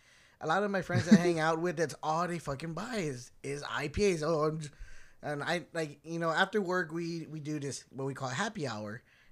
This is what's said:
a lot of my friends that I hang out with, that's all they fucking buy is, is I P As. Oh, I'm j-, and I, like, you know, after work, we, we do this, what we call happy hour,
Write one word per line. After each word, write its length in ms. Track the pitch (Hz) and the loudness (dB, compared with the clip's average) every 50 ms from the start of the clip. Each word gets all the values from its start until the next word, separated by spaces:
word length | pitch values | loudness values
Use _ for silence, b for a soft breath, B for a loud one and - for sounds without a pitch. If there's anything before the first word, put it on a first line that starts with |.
| b b b b b b b b | b b b b b b b b
a 60 | - | -2
lot 160 | 156 160 190 208 | 0 2 2 2
of 80 | 202 | 2
my 100 | 202 190 | 0 0
friends 240 | 160 - 175 - 160 | 0 0 0 2 6
that 140 | 175 214 170 | 10 8 10
I 40 | 175 | 10
hang 160 | 180 170 160 | 8 2 4
out 220 | 156 165 165 165 | 4 2 2 2
with, 160 | 170 180 165 | 2 0 0
that's 180 | 151 165 135 - - - | 0 -2 -2 -2 -4 -2
all 240 | 156 156 165 175 | 0 0 0 0
they 120 | 170 175 165 | 0 -2 -4
fucking 340 | - 151 139 123 160 165 160 | -4 -6 -6 -6 -6 -8 -8
buy 240 | 170 202 247 247 | -6 -6 -6 -4
is, 360 | 214 170 151 131 123 123 - - - - | -2 -2 -2 -4 -6 -10 -16 -16 -12 -8
is 200 | 135 143 147 143 - | -6 -6 -6 -6 -4
I 180 | 110 123 147 147 | -4 -4 -4 -2
P 240 | - - 208 202 180 | 0 2 4 4 4
As. 100 | 156 151 | 4 2
Oh, 220 | 160 170 147 151 | 2 2 4 4
I'm 160 | 160 160 160 | 2 2 0
j-, 80 | 151 143 B B B B B B B B B B - | -4 -8 B B B B B B B B B B -8
and 200 | 139 147 143 135 | -6 -6 -4 -2
I, 240 | 151 170 175 - - - | -2 -2 -2 -2 -4 -4
like, 240 | 170 160 147 143 - - | -4 -4 -4 -6 -12 -10
you 160 | 160 165 165 | -6 -4 -2
know, 120 | 170 165 | 0 2
after 320 | 156 165 190 190 - 214 196 | 4 4 2 2 2 0 0
work, 280 | 170 180 185 175 151 | 2 0 0 0 -2
we, 360 | 160 170 170 165 170 165 151 - | -4 -4 -4 -4 -4 -6 -6 -8
we 100 | 156 156 | -10 -8
do 200 | 139 151 151 147 | -6 -4 -4 -4
this, 240 | 139 139 - - - _ | -4 -6 -6 -8 -10 _
what 160 | - 127 135 | -10 -6 -6
we 80 | 139 135 | -4 -4
call 160 | 131 135 127 | -4 -6 -4
happy 360 | 123 147 202 233 208 208 147 | -2 -2 -2 -2 -2 -4 -4
hour, 360 | 123 110 107 107 104 104 127 - b b b b b | -4 -4 -6 -6 -8 -10 -12 -14 b b b b b